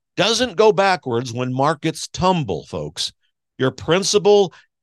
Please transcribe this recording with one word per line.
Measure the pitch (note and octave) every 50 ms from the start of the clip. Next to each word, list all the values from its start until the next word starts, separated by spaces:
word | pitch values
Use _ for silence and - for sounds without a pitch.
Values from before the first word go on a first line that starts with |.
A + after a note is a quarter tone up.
| _ _ _
doesn't | D#3+ F3+ A3 A3+ A3+ B3+ A#3+ F3
go | G#3 G#3+ A3
backwards | F3+ F#3+ G3 G3 F3+ - - C3 A#2 A#2 C3 A#2+
when | A2+ B2 B2+ B2+
markets | B2+ C3 C#3 D#3 D#3+ - - D#3+ D3+ - - -
tumble, | - - F3+ F#3 F#3 E3 C3 G2 E2+ C2+ -
folks. | - F#2+ D#2+ D2+ - - - - - - _ _ _ _ _ _ _ _ -
Your | C3 C3
principal | B2+ - - D#3+ E3 F#3+ G3 - - G3+ E3+ G#3 G#3 G3+ F#3+ D#3+ - - _ _ _ _